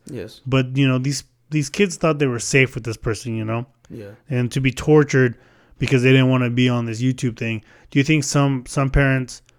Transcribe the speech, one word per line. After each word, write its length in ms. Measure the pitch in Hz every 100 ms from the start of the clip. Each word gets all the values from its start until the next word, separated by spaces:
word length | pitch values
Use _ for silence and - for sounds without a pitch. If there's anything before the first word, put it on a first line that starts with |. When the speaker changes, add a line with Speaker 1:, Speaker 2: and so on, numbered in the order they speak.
| -
Speaker 1:
Yes. 340 | 131 92 - 127
Speaker 2:
But, 300 | 131 127 131
you 120 | 139
know, 100 | 127
these, 260 | 135 135 - _ _
these 180 | 156 143
kids 260 | - 202 170
thought 220 | 165 151
they 80 | 139
were 120 | 120
safe 340 | - 139 127
with 100 | 120
this 120 | 113 110
person, 400 | 123 104 120 113
you 80 |
know? 220 | 110 117 120 _ -
Speaker 1:
Yeah. 240 | 120 101 107 -
Speaker 2:
And 220 | 123 120
to 80 | 139
be 100 | 131
tortured 640 | 127 - 151 143 139 127 - _ _ _ -
because 240 | 123 131
they 100 | 127
didn't 160 | 131 131
wanna 200 | 127 123
be 180 | 120 127
on 160 | 120 117
this 160 | 110
YouTube 340 | 127 127 127 113
thing. 260 | 113 110 - _ _
Do 80 | 139
you 60 |
think 180 | 135 156
some, 400 | 139 147 139 131 120
some 240 | - 135
parents, 520 | 143 135 131 123 - _